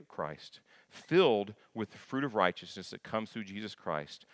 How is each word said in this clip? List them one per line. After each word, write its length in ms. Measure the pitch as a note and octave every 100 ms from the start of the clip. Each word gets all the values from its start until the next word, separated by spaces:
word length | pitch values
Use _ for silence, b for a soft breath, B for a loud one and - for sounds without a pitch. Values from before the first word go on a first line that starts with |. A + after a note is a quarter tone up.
| -
Christ, 540 | - D#2 D2+ - - b b b
filled 680 | - - E3+ E3+ G#2+ G2+ G#2 b
with 160 | A2+ G#2+
the 80 | -
fruit 260 | - C3
of 120 | C#3 G#2+
righteousness 560 | F2+ - F2 - F2+
that 100 | G2+
comes 300 | - A2 A2
through 140 | A#2 G2
Jesus 280 | G2+ G#2+
Christ 540 | - - D#2 D2 - -